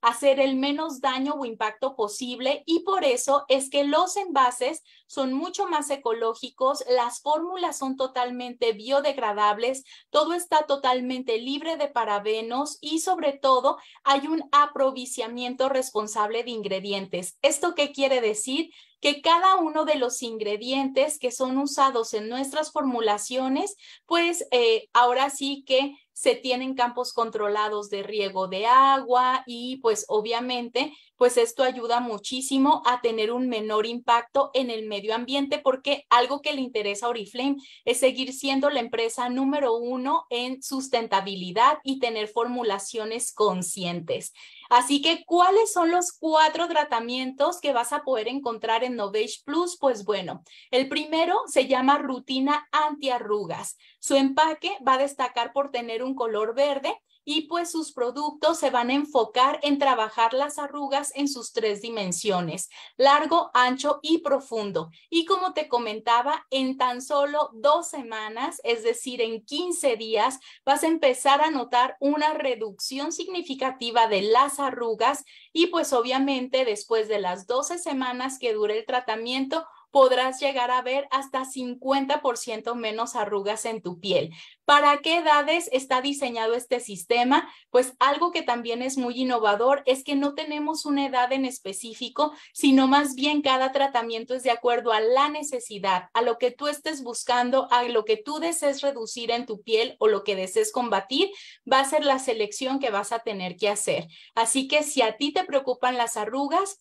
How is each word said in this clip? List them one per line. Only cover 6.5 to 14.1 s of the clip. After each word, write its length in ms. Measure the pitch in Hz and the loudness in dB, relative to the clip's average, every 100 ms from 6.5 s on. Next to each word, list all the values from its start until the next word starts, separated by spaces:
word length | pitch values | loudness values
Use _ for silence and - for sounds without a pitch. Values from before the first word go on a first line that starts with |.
| _ 262 285 247 | _ 0 0 0
las 320 | 247 240 - | 0 0 -4
fórmulas 560 | 285 302 339 370 349 285 | -2 0 0 -4 -4 -4
son 180 | 269 269 | -6 -4
totalmente 760 | 262 262 247 247 247 247 233 | -4 -2 -4 -4 -10 -2 -2
biodegradables, 1080 | 208 214 277 285 277 226 208 208 208 240 262 - - _ | -2 0 0 2 -2 -2 2 2 2 -2 -4 -10 -20 _
todo 240 | 285 302 | 0 2
está 300 | 349 349 311 | -2 0 0
totalmente 760 | 302 277 269 254 247 254 254 226 | 2 0 0 0 -2 -6 -4 -4
libre 400 | 247 285 320 320 | -2 -6 -4 -4
de 100 | 285 | -4
parabenos 920 | 269 220 202 202 220 226 240 294 - | -2 -2 -2 -2 -4 -2 -4 -4 -6
y 180 | 302 311 | -6 -4
sobre 340 | 381 359 302 | -2 0 0
todo 440 | 277 277 254 254 - - - | 0 2 4 4 0 -8 -6
hay 220 | - | 0